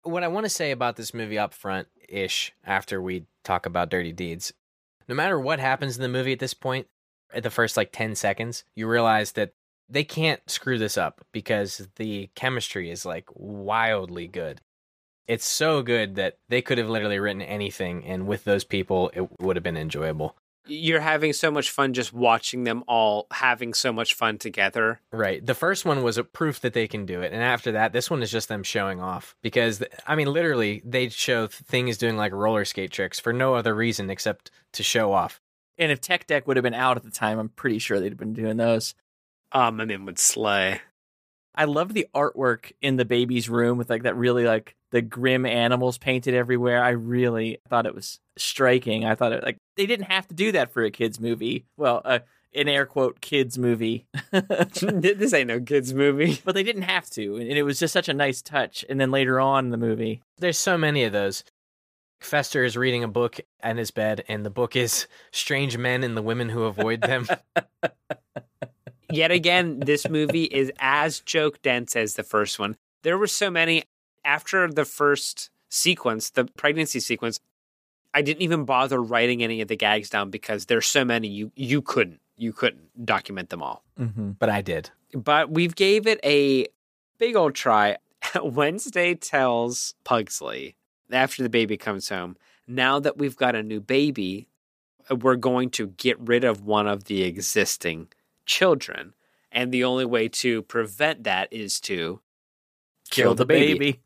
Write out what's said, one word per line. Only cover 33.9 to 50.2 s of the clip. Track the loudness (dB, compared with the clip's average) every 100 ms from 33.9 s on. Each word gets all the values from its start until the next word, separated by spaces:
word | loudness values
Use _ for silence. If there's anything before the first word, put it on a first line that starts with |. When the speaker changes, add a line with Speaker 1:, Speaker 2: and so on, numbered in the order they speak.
| -2 -6
Speaker 1:
except | -4 -4 -6 -12 _ _
to | -6
show | 0 2 4
off. | 2 0 -8 _ _ _ -2
Speaker 3:
And | 0
if | 0
Tech | 0 -2 0
Deck | 0 2
would | 2
have |
been | 2 2
out | 0 0
at |
the | -4
time, | -4 -2 -2
I'm | -4
pretty | -4 -2 -2
sure | 0 0
they'd | -2
have | -6
been | -8
doing | -4 -2 0
those. | 2 2 0 -12 _ _ _ _ _
Speaker 2:
Um, | 2 2 0
I | -4
mean, | -6 -6
would | 0
slay. | 0 2 2 4 2 0 -10 _ _ _ _ _ _ 0
Speaker 3:
I | 0
love | 2 0
the | -2 -2 0
artwork | 0 2 0 0 -6 -4
in | 0 2
the |
baby's | 2 2 2 0 0
room | 2 2 2
with, | 0
like, | 0
that | 0 2
really, | 2 4 4
like, | 2 -2 _ _
the | 0
grim | 0 0 2 4 2
animals | 2 4 4 2 0
painted | -2 0 2 0
everywhere. | 2 2 2 4
I | 2
really | 0 0 2 2 0 -4 -6 _
thought | 0 0
it | -6
was | -14 -16 _ -8
striking. | -6 2 4 4 2 -2 0
I | 2
thought | 0
it, | 0
like, | -4 -8 _ -4
they | 0
didn't | 0 0
have | -2